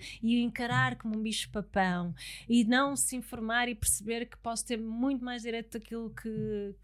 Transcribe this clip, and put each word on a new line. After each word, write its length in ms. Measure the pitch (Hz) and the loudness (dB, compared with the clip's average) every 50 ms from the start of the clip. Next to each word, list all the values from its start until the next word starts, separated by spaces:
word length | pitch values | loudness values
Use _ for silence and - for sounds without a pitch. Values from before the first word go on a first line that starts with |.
| - - - - - | -6 -10 -8 -2 0
e 140 | 226 240 | 2 4
o 40 | 240 240 | 4 2
encarar 480 | 240 240 - 247 233 247 254 262 254 247 | 2 0 -2 -2 0 2 4 4 2 2
como 220 | 247 - 226 220 220 | -2 -4 -4 -2 -2
um 20 | |
bicho-papão, 920 | 220 226 214 - - - - 208 202 - - 202 190 185 180 180 175 175 165 - - - - - - - | -2 -2 -2 -2 -4 -4 -4 -6 -4 0 2 4 4 4 4 2 0 -2 -4 -6 -10 -12 -12 -10 0 4
e 140 | 233 240 233 | 6 6 6
não 320 | 208 247 254 277 277 277 | 6 6 6 4 4 2
se 220 | 262 - - 254 | 0 0 0 -2
informar 520 | 254 240 - - 240 220 220 226 240 247 240 | -4 -6 -8 -8 -4 -2 0 2 2 2 0
e 60 | 240 | 0
perceber 520 | 240 - - - - 202 214 233 233 240 | 0 0 2 2 2 0 -2 -2 -2 -4
que 120 | 233 - - | -6 -10 -8
posso 260 | - 233 233 226 - | -6 -6 -4 -4 -4
ter 120 | - 247 220 | -2 -2 -2
muito 440 | 226 220 220 233 247 277 277 254 240 | -2 -2 -2 0 2 2 2 0 -2
mais 180 | 247 247 233 220 | -4 -6 -4 -4
direito 340 | 240 226 233 220 226 - | -4 -4 -4 -4 -6 -10
daquilo 340 | 233 220 - 233 233 226 220 | -12 -10 -8 -8 -6 -6 -8
que, 600 | 220 - - 226 220 220 214 214 214 202 202 202 202 - | -8 -8 -8 -6 -4 -2 -2 -2 -2 -2 -4 -6 -8 -10